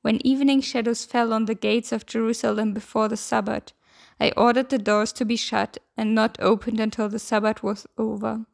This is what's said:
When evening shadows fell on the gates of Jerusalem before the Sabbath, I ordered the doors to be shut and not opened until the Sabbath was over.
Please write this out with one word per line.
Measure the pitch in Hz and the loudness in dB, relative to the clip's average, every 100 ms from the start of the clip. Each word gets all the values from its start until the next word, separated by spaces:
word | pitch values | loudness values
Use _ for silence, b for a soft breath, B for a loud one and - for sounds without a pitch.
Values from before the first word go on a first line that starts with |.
When | 226 220 254 | 0 0 2
evening | 269 277 269 | 2 4 4
shadows | 269 254 233 233 | 2 -2 -2 -2
fell | - 240 233 | -2 0 0
on | 220 | 0
the | 220 | 0
gates | 220 214 214 214 | -2 0 0 0
of | 226 - | -6 -4
Jerusalem | 226 226 233 233 208 220 | -2 0 0 0 0 -2
before | 208 - 226 214 | -4 -4 -2 0
the | 214 | -2
Sabbath, | - 220 208 214 - _ b b b b | -2 -2 0 -6 -8 _ b b b b
I | - - | 0 4
ordered | 240 240 262 | 4 4 0
the | 269 | 0
doors | 208 208 214 | 2 2 0
to | - | -2
be | 220 233 | -2 -2
shut | - 220 202 - _ - | -2 -2 -2 -6 _ -4
and | 220 | 0
not | 220 220 - | 2 2 2
opened | - 208 - 226 | 2 2 0 -2
until | 220 - 214 | -2 -2 -4
the | 214 | -4
Sabbath | - 220 214 214 | -2 0 0 -2
was | 196 202 - - | -4 -6 -10 -6
over. | 220 208 220 220 220 | -4 -4 -4 -6 -10